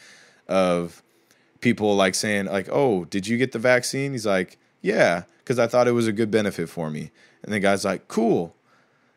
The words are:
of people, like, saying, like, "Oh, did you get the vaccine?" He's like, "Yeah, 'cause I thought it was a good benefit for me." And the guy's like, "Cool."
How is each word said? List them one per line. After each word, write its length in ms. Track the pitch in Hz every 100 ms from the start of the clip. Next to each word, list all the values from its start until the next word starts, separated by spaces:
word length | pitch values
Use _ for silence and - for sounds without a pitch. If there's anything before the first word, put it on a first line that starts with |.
| - - - _ -
of 560 | 95 92 87 85 - _ _ _ _ _ _
people, 360 | 120 101 104 98
like, 180 | 95
saying, 320 | - 110 101 98
like, 220 | 98 90
"Oh, 340 | 139 139 95 82
did 200 | 101 98
you 100 | 120
get 140 | 127
the 80 | 117
vaccine?" 540 | 127 127 - 135 139
He's 140 | 131 107
like, 320 | 95 92 - _ _
"Yeah, 440 | 185 214 117 87 - _
'cause 140 | - 123
I 80 | 117
thought 220 | 123 123
it 40 |
was 140 | 120 113
a 60 |
good 180 | 104 113
benefit 380 | 110 104 87 82
for 200 | - 78
me." 220 | 76 78 - _ _
And 100 | -
the 60 | 107
guy's 260 | 98 98
like, 220 | 101 92 -
"Cool." 480 | 214 226 131 85 - _ _ _ _ _